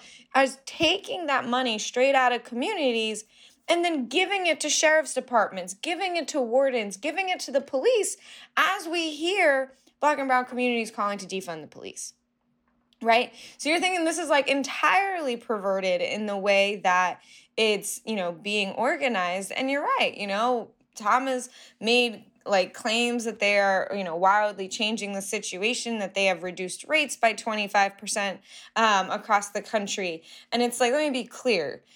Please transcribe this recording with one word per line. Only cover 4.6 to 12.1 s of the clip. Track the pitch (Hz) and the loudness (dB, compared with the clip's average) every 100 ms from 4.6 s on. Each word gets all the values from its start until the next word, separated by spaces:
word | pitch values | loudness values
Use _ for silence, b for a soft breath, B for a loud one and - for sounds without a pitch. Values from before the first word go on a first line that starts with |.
to | 302 | 0
sheriff's | - 311 311 269 | 2 4 4 2
departments, | 262 254 240 190 190 185 | -4 0 2 2 -2 -10
giving | - 302 349 370 349 | -8 -6 -4 -2 -2
it | 277 | -2
to | 302 | -2
wardens, | 233 254 269 247 202 196 | 2 2 2 0 -4 -6
giving | - 349 370 | -6 -4 -4
it | 349 | -4
to | - | -2
the | 262 | -4
police, | 277 262 392 480 - - B B B - | -2 0 2 2 0 -6 B B B 0
as | 320 403 330 | 0 0 -4
we | 349 320 | -4 -4
hear | 294 339 403 320 269 262 b b - | -4 -2 2 4 2 -2 b b 0
Black | 285 277 | 0 2
and | 269 | 2
Brown | 254 | 0
communities | 247 247 247 233 220 | 0 -2 0 0 -4
calling | 226 202 202 | -4 -4 -4
to | 185 | -8
defund | 190 185 160 | -8 -8 -10
the | 143 | -12
police. | - 95 - - | -16 -16 -14 -16